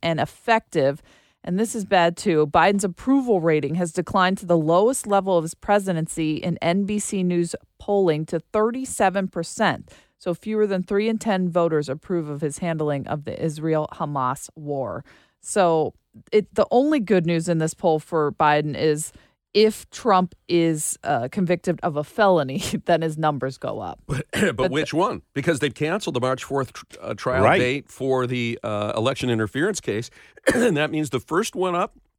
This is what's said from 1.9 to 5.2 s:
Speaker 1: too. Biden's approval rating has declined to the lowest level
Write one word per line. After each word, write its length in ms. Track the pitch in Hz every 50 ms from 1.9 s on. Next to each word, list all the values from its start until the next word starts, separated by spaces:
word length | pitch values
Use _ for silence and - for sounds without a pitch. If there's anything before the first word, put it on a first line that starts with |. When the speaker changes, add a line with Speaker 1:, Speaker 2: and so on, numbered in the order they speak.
| 202 180 170 170 175 -
Speaker 1:
too. 280 | - 208 170 151 151 147
Biden's 360 | - 175 160 196 208 202 202
approval 560 | 190 170 - - 254 269 277 254 247 220 185
rating 360 | 160 170 160 156 143 135 156
has 180 | 175 180 170 -
declined 440 | 180 170 - - 202 185 185 190 196
to 60 | -
the 120 | 170 175 165
lowest 500 | 156 151 170 180 208 233 277 - - 220
level 300 | 202 196